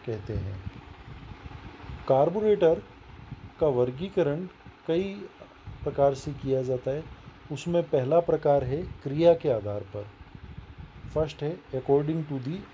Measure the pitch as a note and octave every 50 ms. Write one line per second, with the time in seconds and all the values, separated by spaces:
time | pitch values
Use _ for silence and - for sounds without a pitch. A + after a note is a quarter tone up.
0 | - B2 A2+ G#2 G2 - G#2+ G2 F#2 G2 G2 F#2 - - - - - - - -
1 | - - - - - - - - - - - - - - - - - - - -
2 | - - C3+ C3 D3 E3+ F3 G#3+ G#3+ G#3+ G#3 - F3 D#3+ E3+ - - - - -
3 | - - - - - - - - - - - - E3 D3 B2+ B2 B2 B2+ B2+ C#3
4 | F#3 G3 - F#3+ D#3+ C#3+ C#3+ E3+ F#3 F3+ - - - - - - - - E3 F3
5 | G3 G3 G3 G3+ F#3+ - - - - - - - - - - - - D3 B2 C#3
6 | C#3 C#3+ C#3 C3+ - D3+ C#3 - - C3+ C3+ C3 B2+ B2+ C3 B2 - C3 C#3 D#3
7 | D#3+ - - - - - - - - - D3+ - - F3 E3+ F3 E3 - D#3 C#3
8 | B2 C3+ D#3 F3 E3+ - D#3+ D3 - D3 C#3+ C#3 C3 B2 C3+ E3 F#3 - - -
9 | - C#3 C#3 D3+ E3 E3+ E3+ E3 - D3 A#2 G#2+ G2 G#2 G2+ G#2 G2 F#2+ - G#2
10 | G#2 G#2 - - - - - - - - - - - - - - - - - -
11 | - - - D3+ D#3 D3 - - D3 D3+ F3 F#3 - - - C3 - - C#3 C#3+
12 | D3 D3+ D#3+ E3 D3+ D3+ C#3 C3+ A#2+ C#3 F3 G3 - -